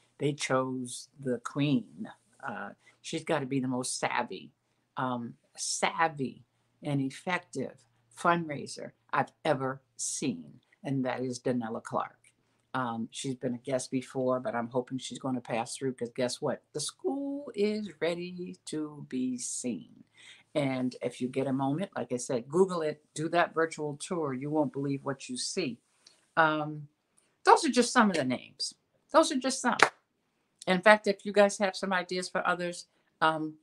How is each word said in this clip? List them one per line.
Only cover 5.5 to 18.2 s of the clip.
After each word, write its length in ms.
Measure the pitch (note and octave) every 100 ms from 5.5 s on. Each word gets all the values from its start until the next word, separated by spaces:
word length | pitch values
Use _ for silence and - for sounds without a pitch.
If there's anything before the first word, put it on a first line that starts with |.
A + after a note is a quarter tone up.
savvy 920 | - - - F3 - E3 D3 C3 - - _ _ _
and 200 | D3 C#3+
effective 840 | C3+ - - F3+ - C3+ A#2+ - _ _ _ -
fundraiser 760 | F3 F3 D#3+ C#3+ - - - _ _
I've 200 | D3+ C3 _
ever 360 | E3 C#3+ C3 C#3 _ -
seen, 640 | - - D3 E2+ D2+ - _ _
and 220 | D3+ C3+
that 160 | B2+ A#2+
is 180 | C3 B2
Donella 440 | C3+ B2 A2+ A#2
Clark. 340 | - A#2 - - _ _ _ _ _
Um, 340 | C3 B2 A2+ A2+
she's 240 | - C#3 B2+
been 180 | C3
a 40 | A#2+
guest 340 | C#3 C3 -
before, 480 | C3+ - C3 B2+ B2+
but 160 | B2+ A#2
I'm 120 | A#2
hoping 300 | B2+ B2 C3
she's 220 | - B2+
gonna 200 | C3 B2+
pass 360 | - A#2 B2 -
through, 180 | C3+
'cause 160 | B2+ A#2
guess 260 | - B2 -
what? 220 | C#3+ A2 _
The 80 | D3
school 720 | C#3+ - F#4 C#4 C#4 C#4 C#4+
is 380 | - G#3 G#3+ G3+ D3+
ready 580 | D#3+ F3